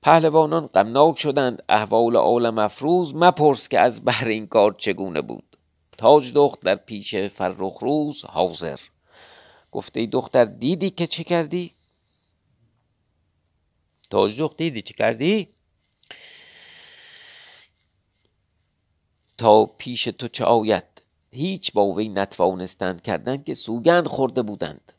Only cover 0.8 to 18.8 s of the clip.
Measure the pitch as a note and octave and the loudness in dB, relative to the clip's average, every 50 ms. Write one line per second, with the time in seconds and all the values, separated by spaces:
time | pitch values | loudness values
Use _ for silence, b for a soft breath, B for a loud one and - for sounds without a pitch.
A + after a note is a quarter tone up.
0.8 | G2+ A2 A#2 C3+ D3 E3 D#3 - - D3+ C3+ C#3+ C#3 B2+ A#2 - - _ - G#2+ | 2 2 4 4 4 4 4 0 -4 -2 0 0 0 -2 -2 -6 -4 _ 0 0
1.8 | G#2+ G2+ G2+ A2+ A#2 A#2 A#2+ A2 - D#2+ A2+ A#2+ A#2+ A#2 A2 A2 G#2+ G#2 - - | 0 0 0 2 2 2 2 2 2 2 2 2 0 0 0 0 -2 -2 -2 -4
2.8 | B2+ D3 E3+ F3+ F3+ D3+ C#3 D#3 E3+ F3+ F3 - D3+ D3+ C#3 A#2 - - - G#2+ | -2 0 0 0 0 -2 -2 2 2 2 4 4 2 2 2 2 -4 -2 2 2
3.8 | F2 B2+ A2+ A2 - B2 A#2+ A2 C3+ A#2 A2 A2 A2 F#2+ - A2+ G2+ G#2+ G2 - | 2 2 2 0 -4 -2 -2 -2 -2 -4 -4 -4 -6 0 2 4 4 4 2 0
4.8 | - G#2+ F#2+ - F#2+ F#2+ E2+ D2+ C#2 A1 A#1 G#1 - _ - _ _ _ _ _ | -4 -4 -4 -4 -6 -6 -6 -6 -6 -6 -10 -16 -16 _ -20 _ _ _ _ _
5.8 | _ _ _ _ A2+ A2+ C#3+ D3+ C3 B2+ A#2+ D3 C#3+ C#3+ - - - F2+ G2 G2 | _ _ _ _ 4 6 6 6 4 2 0 2 2 2 0 -4 -2 -2 -2 -2
6.8 | _ - A2+ G2+ G2+ - - G#2 F#2+ G2+ - - G2 F#2 F#2+ F#2+ F#2+ F#2+ - - | _ -14 -14 -14 -12 -8 -6 -6 -6 -6 -6 -6 -6 -6 -4 -4 -8 -10 -8 -8
7.8 | - B2+ C#3+ D3+ D3+ D3 C#3+ - - - - - - F2+ D#2+ D#2 E2+ E2 C#2 - | -4 -2 -2 -2 -2 -4 -8 -12 -16 -12 -2 -2 -2 -2 -2 -6 -8 -8 -10 -10
8.8 | - _ _ _ b b b b b b b b b b b b b b _ - | -16 _ _ _ b b b b b b b b b b b b b b _ -10
9.8 | A2+ - _ - A#2 A2 - C3 B2 - - C3 A#2+ G#2+ G2 - A#2+ C3+ F3+ F3 | -10 -8 _ -6 -6 -4 -4 -4 -6 0 2 2 2 2 0 -6 -4 -4 -2 -2
10.8 | E3 G3 F#3 - E3+ D#3+ - - E3 - F3+ E3+ E3 D3 C#3+ F3+ F3+ E3 _ _ | -2 -6 -4 -4 -6 -6 -4 -8 -4 -2 -2 -2 -2 -2 -6 -8 -8 -8 _ _
11.8 | _ _ _ _ _ _ _ _ _ _ _ _ _ _ _ _ _ _ _ _ | _ _ _ _ _ _ _ _ _ _ _ _ _ _ _ _ _ _ _ _
12.8 | _ _ _ _ _ _ _ _ _ _ _ _ _ _ _ _ _ _ _ _ | _ _ _ _ _ _ _ _ _ _ _ _ _ _ _ _ _ _ _ _
13.8 | _ _ _ _ _ - - G2+ G2+ G2+ G#2+ A#2+ D#3 D3+ - - D#3 E3 C#3 A2+ | _ _ _ _ _ -6 0 0 0 0 0 -4 -6 -6 -6 -6 -8 -6 -6 -8
14.8 | G2 - - - G#2+ A2 A#2 A2+ C3 E3+ G#3 A3 F#3 _ _ _ _ _ _ _ | -12 -14 -8 -2 -2 -2 -2 -2 -2 -2 -2 -2 -4 _ _ _ _ _ _ _
15.8 | _ _ _ _ _ _ B B B B B B B B B B B B B B | _ _ _ _ _ _ B B B B B B B B B B B B B B
16.8 | B B B B B B B B B B B B B B B B B B B _ | B B B B B B B B B B B B B B B B B B B _
17.8 | _ _ _ _ _ _ _ _ _ _ _ _ _ _ _ _ _ _ _ _ | _ _ _ _ _ _ _ _ _ _ _ _ _ _ _ _ _ _ _ _